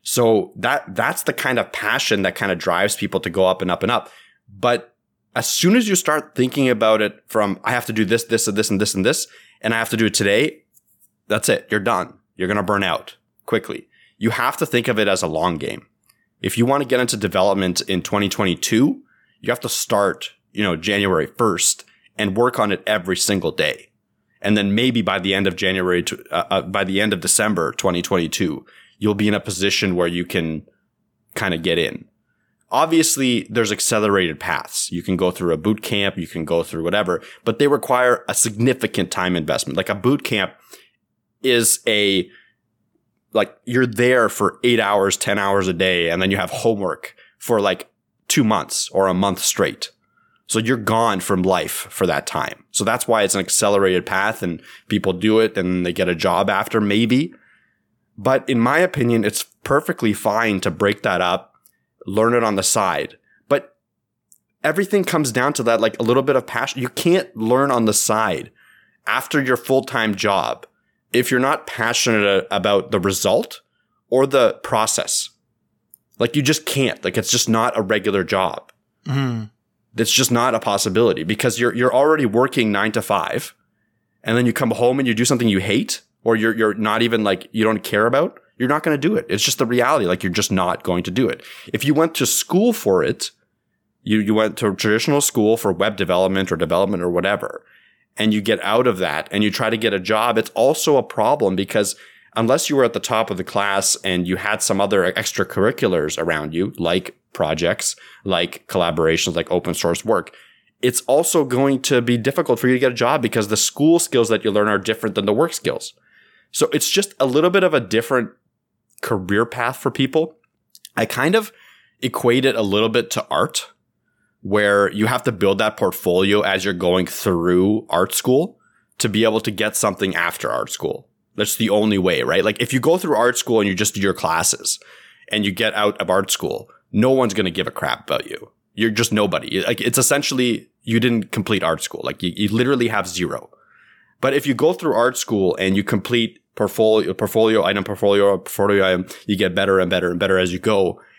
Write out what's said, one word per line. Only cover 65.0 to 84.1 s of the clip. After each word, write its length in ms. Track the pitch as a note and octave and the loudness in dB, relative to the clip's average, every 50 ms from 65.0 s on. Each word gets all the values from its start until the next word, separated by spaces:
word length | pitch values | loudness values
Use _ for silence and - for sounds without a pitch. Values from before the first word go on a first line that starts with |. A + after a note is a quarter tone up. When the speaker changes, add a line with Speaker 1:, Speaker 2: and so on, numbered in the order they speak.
| F3+ | 0
Speaker 1:
comes 280 | - F3 D#3+ D3+ B2+ | 0 0 0 0 0
down 220 | G#2+ B2+ B2 C#3+ C#3+ | 0 0 0 0 0
to 100 | - A#2 | 0 0
that, 180 | A#2 A#2 G#2+ | 2 2 2
like, 180 | A2 A2+ - - | 2 0 0 -2
a 40 | A#2+ | 0
little 200 | A2+ B2 C3 C3+ | 2 2 2 2
bit 140 | C#3+ C3+ | 2 0
of 100 | C3 - | 0 0
passion. 340 | - - A#2 B2+ - - C#3 | -2 -4 -4 -4 -4 -6 -6
You 80 | B2 - | -6 -6
can't 460 | - - - F3 F3 F#3 F3+ - _ | -6 0 2 2 2 2 0 -4 _
learn 340 | A2+ A2 A2 B2 C3 C#3 C#3 | -6 0 2 2 4 4 2
on 160 | B2+ A#2 A2+ | 2 2 2
the 80 | A2 G#2 | 2 2
side 560 | - - - A2 G#2+ A2 G2+ E2+ C2 - - _ _ _ _ _ _ _ _ _ _ _ | 0 0 0 0 0 0 0 -2 -4 -8 -12 _ _ _ _ _ _ _ _ _ _ _
after 380 | - A2 B2+ C3 - - D3+ C3+ | -2 -2 -2 -2 0 -2 0 2
your 140 | B2+ B2+ | 2 0
full-time 580 | A#2+ - - C3 C3 - - - A#2+ A2 A2 G2+ | 0 0 0 0 0 0 0 -2 -2 0 0 -2
job 500 | F#2+ - G#2 G2 F#2 C2+ A#1 B1 - - _ _ _ _ _ _ _ _ _ | 0 0 0 0 0 0 -2 -6 -8 -12 _ _ _ _ _ _ _ _ _
if 180 | - B2 B2 - | 0 0 0 2
you're 100 | C3 B2 | 0 0
not 260 | B2+ C#3 D3+ C#3+ - | 2 0 0 -2 -6
passionate 580 | - - - A2+ A2+ A#2 - - B2 A2+ G#2+ G2+ | -12 -6 -4 -2 -2 0 0 0 2 2 2 2
a-, 300 | G2+ G2 F#2+ F#2 - G2 | 2 2 2 0 0 -4
about 360 | G2+ F2+ G#2+ G2+ G2 - - | 0 2 2 2 2 0 0
the 80 | A2 G2+ | -2 0
result 600 | F2 G2 F#2+ - - G2 G2+ - A#2+ - - - _ _ _ _ _ _ _ _ _ _ | 0 0 -2 0 0 2 2 2 0 -4 -12 -20 _ _ _ _ _ _ _ _ _ _
or 160 | A#2+ C3 C3+ | 2 2 2
the 280 | C3+ C3+ C3+ A#2+ G#2+ - - - | 4 4 4 4 4 2 -2 -6
process. 640 | - B2+ A2 A2 G#2+ - - - - - - - - _ _ _ _ _ _ _ _ _ _ _ _ - _ _ _ _ | -2 0 0 0 0 0 -2 -2 -2 -4 -6 -6 -8 _ _ _ _ _ _ _ _ _ _ _ _ -20 _ _ _ _
Like, 180 | _ A#2 A#2 - | _ -4 0 0
you 60 | D3 | 0
just 240 | C#3 D3+ D#3 - - | 0 0 0 0 -2
can't. 380 | - - C#3 C3+ A2+ - - - | -4 -2 0 0 0 -2 -4 -6
Like, 140 | - F#2 | -4 -4
it's 120 | A2 - - | -2 -2 -2
just 200 | - A#2+ - - | -2 -2 0 0
not 280 | A2 A2+ A2+ B2 - | 2 2 2 0 0
a 40 | A2+ | -2
regular 420 | G#2 F#2+ G#2+ G#2+ F#2+ G#2+ G2 G2 F2+ | -2 0 0 0 0 0 0 0 0
job. 480 | - G#2 F#2+ F#2+ E2+ - - - - _ _ _ _ _ _ _ | 0 0 0 0 -2 -4 -8 -14 -18 _ _ _ _ _ _ _
Speaker 2:
Mm-hmm. 380 | - C3 C#3 C3+ B2+ A#2 A2+ A2 G#2+ _ _ _ _ _ _ _ _ _ | -4 -2 -2 -2 -2 -4 -6 -8 -12 _ _ _ _ _ _ _ _ _
Speaker 1:
It's 160 | - A#2 A2 | -2 0 2
just 200 | - C3 C3 - | 2 2 2 2
not 240 | A#2+ A#2 A#2+ C3 A2+ | 2 2 2 2 0
a 40 | A2 | 0
possibility 640 | - A2+ G2+ G2 - G#2+ F#2 G#2+ A#2+ A2 F2 - D#2+ | 0 0 0 0 0 0 2 4 4 4 2 0 -2
because 360 | E2+ G#2+ - - B2+ A2+ A#2 | -4 -2 0 0 -2 0 2
you're, 160 | A#2+ A#2+ - | 0 0 2
you're 180 | A#2+ B2 B2 - | 2 0 2 4
already 320 | B2+ C#3+ D3+ D#3 D3+ C3+ | 4 4 4 4 2 2
working 460 | A2 G2 A#2 B2+ C#3 - C#3+ A#2+ G#2+ | 2 2 2 2 2 2 0 0 2
nine 220 | G2+ G2 G#2 A2 - | 2 0 0 0 -2
to 80 | A2+ | -4
five, 520 | - - G#2+ F#2+ D#2+ - - - - - _ _ _ _ _ _ _ _ _ _ _ _ | -2 0 0 0 0 -2 -4 -6 -6 -8 _ _ _ _ _ _ _ _ _ _ _ _